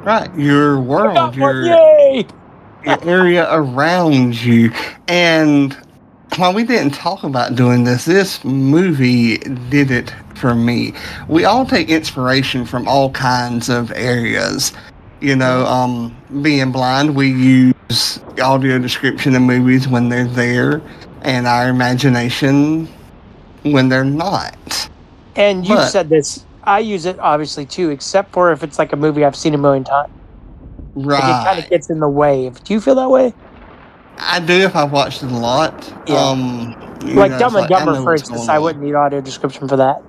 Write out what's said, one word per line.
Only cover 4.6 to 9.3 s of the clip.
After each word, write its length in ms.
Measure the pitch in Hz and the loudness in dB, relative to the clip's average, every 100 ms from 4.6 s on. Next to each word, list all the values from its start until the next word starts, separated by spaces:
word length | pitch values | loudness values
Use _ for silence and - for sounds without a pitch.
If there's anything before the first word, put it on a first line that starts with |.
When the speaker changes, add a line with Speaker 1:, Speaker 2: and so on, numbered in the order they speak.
| 117 - - - - | 4 0 -12 -12 -2
Speaker 1:
And 680 | 175 170 160 151 147 139 - - _ _ _ - - | 0 2 2 4 2 0 -4 -20 _ _ _ -10 -2
while 160 | 180 | 0
we 100 | 196 | 0
didn't 280 | 233 233 143 | 0 0 0
talk 300 | 139 170 190 | -4 -8 -6
about 300 | 160 131 120 123 | -4 -4 -2 0
doing 280 | 123 123 | 2 2
this, 200 | 120 123 | 2 0
this 400 | 156 190 190 - | 2 2 0 -6
movie 960 | - 135 135 160 190 139 123 123 117 | -4 -2 2 2 2 2 2 2 2